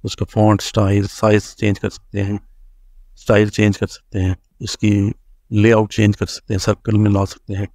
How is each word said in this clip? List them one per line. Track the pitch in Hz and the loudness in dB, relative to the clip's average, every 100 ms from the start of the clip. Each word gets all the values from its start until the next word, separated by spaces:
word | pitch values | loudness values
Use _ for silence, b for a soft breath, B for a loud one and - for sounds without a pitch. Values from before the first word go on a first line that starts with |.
उसका | 104 - | -10 -8
फॉन्ट | 98 113 107 101 | -4 2 4 4
स्टाइल, | - 110 98 101 101 | 0 -2 2 0 -2
साइज | - 110 104 - | -2 2 2 -2
चेंज | - 107 98 | -4 -4 -2
कर | 101 | -6
सकते | - _ 101 | -10 _ -8
हैं, | 98 101 - - - _ - - - - | -6 -6 -10 -20 -20 _ -20 -20 -20 -12
स्टाइल | - 107 104 | 0 2 2
चेंज | - 107 98 | 2 0 0
कर | 101 | -6
सकते | - _ 104 | -8 _ -4
हैं, | 92 90 _ _ | -4 -4 _ _
इसकी | 107 - 107 101 101 - _ - _ | -12 -2 0 0 -2 -6 _ -20 _
लेआउट | 104 107 110 104 | 2 4 4 0
चेंज | - 104 | 0 0
कर | 101 | 0
सकते | 101 - - | -6 -8 -6
हैं, | 101 | -4
सर्कल | - 101 - 107 | -2 -4 0 2
में | 107 | 2
ला | 98 | 0
सकते | 98 - - | -2 -8 -12
हैं। | 98 101 | -10 -10